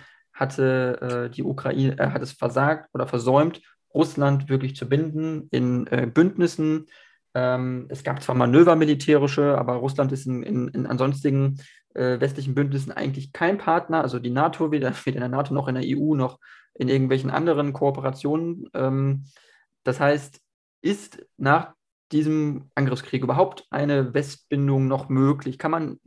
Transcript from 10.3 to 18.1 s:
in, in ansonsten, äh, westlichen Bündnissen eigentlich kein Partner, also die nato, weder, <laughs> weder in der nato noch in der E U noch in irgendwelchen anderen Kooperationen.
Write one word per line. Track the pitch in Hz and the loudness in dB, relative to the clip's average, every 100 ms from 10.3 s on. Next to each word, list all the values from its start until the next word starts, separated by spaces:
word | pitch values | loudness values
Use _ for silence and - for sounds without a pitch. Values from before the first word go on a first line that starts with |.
| 127 | -6
in, | - 127 123 | -4 -4 -4
in | - 127 | -4 -4
ansonsten, | 127 131 139 147 135 139 139 - - _ | 0 0 0 0 2 0 -2 -10 -20 _
äh, | - 127 123 | -4 -2 0
westlichen | 139 139 139 135 | -2 -2 -4 0
Bündnissen | 143 139 135 | 0 -2 -6
eigentlich | - 143 135 - | -6 -6 -6 -8
kein | - 175 202 | -2 0 0
Partner, | - 170 170 160 | 0 0 0 -2
also | 135 120 | 0 -2
die | 120 | -2
nato, | 127 160 - 160 | 0 0 0 -2
weder, | 151 131 | 0 -2
<laughs> | - - | -4 -4
weder | 131 | -4
in | |
der | 123 | -4
nato | 131 139 | -4 -2
noch | 139 135 | -2 -2
in | 127 | -4
der | |
E | - 135 | -2 -2
U | 151 147 | 0 0
noch | 127 - - - _ | 0 -4 -20 -20 _
in | - 127 | -4 0
irgendwelchen | 135 131 131 131 | 2 2 0 0
anderen | 151 170 147 143 | -2 0 2 0
Kooperationen. | 139 143 139 135 | 0 -2 0 -4